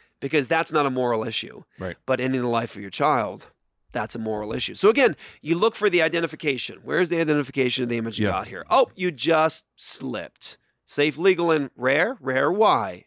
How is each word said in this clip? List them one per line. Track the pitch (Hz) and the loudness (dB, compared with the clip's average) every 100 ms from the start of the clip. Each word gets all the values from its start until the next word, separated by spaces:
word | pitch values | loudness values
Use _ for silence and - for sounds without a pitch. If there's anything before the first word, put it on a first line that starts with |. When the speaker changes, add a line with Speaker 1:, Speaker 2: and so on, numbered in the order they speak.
| _ _ | _ _
Speaker 1:
because | 139 151 127 | -2 0 2
that's | 165 165 | -2 0
not | 156 143 | 0 0
a | |
moral | 127 123 113 | 0 0 0
issue. | 110 - - - - _ | -2 -6 -8 -14 -20 _
Speaker 2:
Right. | 92 - - | -10 -10 -2
Speaker 1:
But | 127 | 0
ending | 131 131 | 0 0
the | 123 | 0
life | 117 117 - | 0 -2 -8
of | |
your | 98 | -12
child, | - 143 135 104 98 - _ _ _ _ | 0 2 2 0 -6 -18 _ _ _ _
that's | 120 107 | -8 -6
a | 117 | -6
moral | 110 107 107 | -4 -4 -4
issue. | 123 110 | -6 -6
So | 101 196 | 2 2
again, | 233 247 156 - - | 4 2 0 -10 -16
you | - 165 | -4 0
look | 226 | 0
for | - 208 | 2 0
the | 175 | 2
identification. | 160 165 165 143 156 127 - - | 2 0 -4 -4 -4 -4 -6 -12
Where's | 135 151 175 | -4 0 2
the | 165 | 2
identification | 156 147 135 139 127 127 | 2 2 0 0 0 0
of | 123 | -2
the | 117 | -2
image | 113 110 | -4 -2
Speaker 2:
Yeah. | 104 | 0
Speaker 1:
of | |
God | 95 107 | 0 -6
here? | 95 - | -12 0
Oh, | 262 - | 2 2
you | - 180 | 0 -6
just | 135 156 160 160 - - _ | -2 2 4 2 -2 -12 _
slipped. | - - 131 110 80 _ - - _ _ _ | -10 -8 -6 -8 -10 _ -14 -14 _ _ _
Safe, | - 151 139 | 0 0 2
legal, | 190 175 170 | 2 4 2
and | 160 139 - | 2 0 -2
rare? | 123 143 202 247 | 0 2 0 -2
Rare, | 131 131 139 | -2 0 2
why? | 196 214 139 98 92 | 4 4 4 0 -8